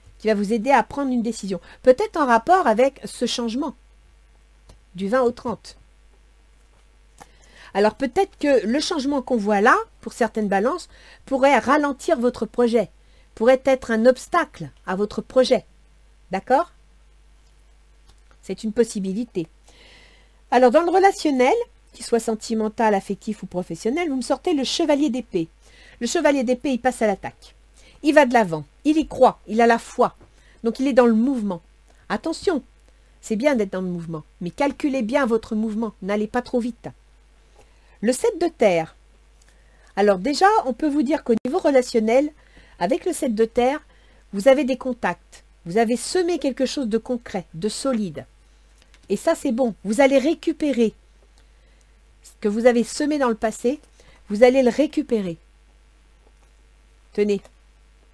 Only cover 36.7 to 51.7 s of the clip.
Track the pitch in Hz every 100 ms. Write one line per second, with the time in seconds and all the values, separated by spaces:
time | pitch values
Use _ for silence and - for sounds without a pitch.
36.7 | - 143 - _ _ _ _ _ _ _
37.7 | _ _ - 214 254 480 349 349 - 214
38.7 | 170 160 - _ _ _ _ _ _ _
39.7 | _ _ 196 208 190 226 285 381 440 -
40.7 | 240 311 285 254 311 - 233 254 359 311
41.7 | 262 240 233 220 254 294 - _ - -
42.7 | - 180 339 370 302 269 208 226 - 247
43.7 | 302 - _ _ _ _ 196 254 262 262
44.7 | 262 262 247 185 175 _ - _ _ 165
45.7 | 202 226 240 - 359 349 330 277 247 254
46.7 | 294 233 220 - 247 - 190 - 160 208
47.7 | - 269 233 190 131 - _ _ _ _
48.7 | _ _ - - 202 330 320 277 233 247
49.7 | - 190 220 269 269 269 - 339 - 302
50.7 | 240 220 - _ _ _ _ _ _ _